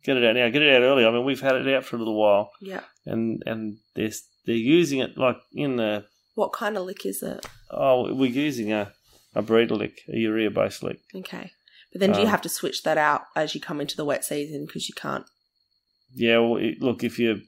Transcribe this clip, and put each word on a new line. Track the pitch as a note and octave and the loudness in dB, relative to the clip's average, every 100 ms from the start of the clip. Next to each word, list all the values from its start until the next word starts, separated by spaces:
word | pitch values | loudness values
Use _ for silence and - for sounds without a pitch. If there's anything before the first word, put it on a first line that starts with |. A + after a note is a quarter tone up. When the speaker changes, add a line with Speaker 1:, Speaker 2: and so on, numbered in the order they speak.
Speaker 1:
Get | - C3+ | 0 4
it | |
out | A#2+ | 4
now. | A#2+ A#2+ | 4 2
Get | B2+ | 4
it | D3+ | 6
out | B2+ | 6
early. | B2 C#3 A2+ | 6 6 6
I | |
mean, | A#2+ | 4
we've | C3 C3+ | 0 0
had | C3+ | 0
it | C3 C3 | 0 2
out | C3+ | 0
for | - | -2
a | A#2+ | -6
little | A2+ G#2+ | -4 2
while. | G#2+ G2+ G#2+ _ | 4 4 2 _
Speaker 2:
Yeah. | G3 F#3+ - _ - | -14 -14 -14 _ -8
Speaker 1:
And, | A2+ A2+ A2 - | -4 -2 -4 -6
and | A2+ A2 G#2 _ | -8 -8 -12 _
they're, | - A2+ | -6 -4
s-, | - - _ - | -6 -18 _ -4
they're | A#2 | -2
using | A#2 E3 D#3+ C3+ | 4 4 4 0
it, | B2 - | -4 0
like, | B2+ A#2+ _ | 0 -2 _
in | - C#3+ B2 | -6 -4 -2
the | A2 G#2 - _ _ | -2 -2 -8 _ _
Speaker 2:
What | - G3+ | -4 -4
kind | - G#3+ G#3+ | -4 -6 -6
of | F#3 | -8
lick | G3+ F#3+ | -10 -8
is | G3 | -8
it? | - - - - _ | -10 -12 -14 -20 _
Speaker 1:
Oh, | - C#3 B2+ A2 | -2 2 2 2
we're | C3 C3+ | 0 0
using | A#2+ D3+ B2 G#2+ | 0 -2 -2 -2
a, | G#2+ G2+ _ _ _ _ | -2 -4 _ _ _ _
a | - | -6
breeder | G#2+ A2+ A#2 A2 | 2 4 4 0
lick, | G2 - - | -4 -8 -8
a | A2+ | -2
urea-based | A2 A2 G#2+ G#2+ G#2 - | -2 0 0 0 -2 -2
lick. | - - _ | -10 -10 _
Speaker 2:
Okay. | F#3+ F#3 F3 F3+ _ _ - _ | -16 -14 -14 -16 _ _ -20 _
But | F#3 | -2
then | G3 | 2
do | G3+ | 4
you | |
Speaker 1:
Um, | G#3+ | 2
Speaker 2:
have | G#3 | 2
to | E3 | -2
switch | - - - | -6 -6 -4
that | - D#3 | -2 2
out | D3+ D3 - - | 2 0 -2 -4
as | D3+ | -4
you | - | -4
come | - D3 | -8 -8
into | D3 - | -8 -6
the | |
wet | D3 C3+ | -4 -4
season | - D3 D3 D3 D3+ | -4 -6 -6 -8 -10
'cause | - - | -10 -10
you | |
can't? | - C#3+ C#3+ - _ _ _ _ _ _ _ _ | -8 -8 -8 -10 _ _ _ _ _ _ _ _
Speaker 1:
Yeah, | B2+ A#2 A#2 | -2 4 4
well, | A#2 A2 | 4 2
it, | G#2+ - | -2 -2
look, | C3+ A#2 | -2 -2
if | A#2+ A#2 | -4 0
you | A#2 G#2 | 0 -2